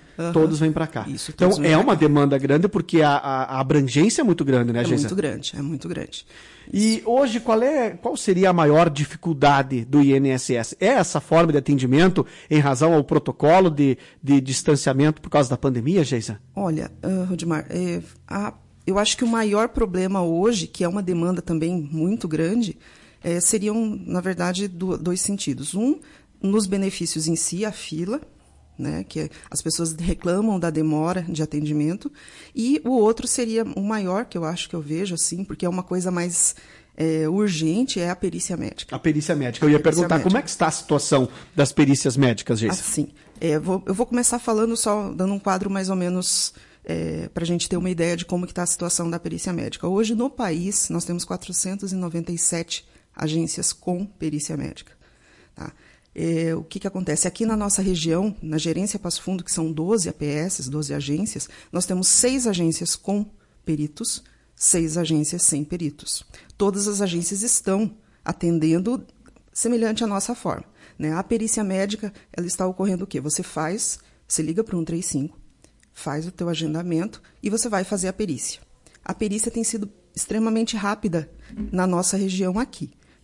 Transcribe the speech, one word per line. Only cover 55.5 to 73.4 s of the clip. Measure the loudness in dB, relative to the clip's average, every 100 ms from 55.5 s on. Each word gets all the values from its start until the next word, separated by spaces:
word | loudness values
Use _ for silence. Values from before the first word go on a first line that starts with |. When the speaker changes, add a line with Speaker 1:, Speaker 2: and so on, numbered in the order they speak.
Speaker 1:
tá? | -16 -16 -16 _ _ _
É, | -6 -2 -2 -2
o | -4
que | -8 -8
que | -8
acontece? | -6 -4 -2 -2
Aqui | -2 -2
na | -2
nossa | -2 0
região, | 0 0 0 0 0 -4
na | -4 -4
gerência | -2 -2 -4 -4
Passo | -6 -6
Fundo, | -4 -6 -4
que |
são | -4 -2
doze | -2 0 0 0
A |
P | -4 -4
S, | -2 -2 -4 -6
doze | -6 -4
agências, | -6 -4 -2 -4 -6 -12 -14 -8
nós | -4 -2
temos | 0 2
seis | 4 2 2 0
agências | 2 0 0 -4 -4
com | -2 -2 -4 -10 _ _
peritos, | -6 -4 -4 -6 -8 -8 _ _ _
seis | -2 0 2 0 -2
agências | 0 0 0 0
sem | 0 0
peritos. | -4 -4 -6 -8 -8 -10 -10 -20 -14 -2
Todas | 0 0 -2
as | -2
agências | -2 -2 -4 -4
estão | 0 0 0 0 -2 -6 _ _ -8
atendendo | -2 0 2 2 2 0 -4 -8 _ -20 _ _
semelhante | -4 0 0 0 0
à | -2
nossa | -2 -4 -6
forma, | -6 -6 -10 _ -20 -8
né? | -4
A | -4
perícia | -2 -2 0 -2
médica, | -2 -2 -2 -4 -10 -12 _
ela | -8 -6
está | -2 -4
ocorrendo | -2 -2 -2 -4
o |
quê? | -6
Você | -4 -6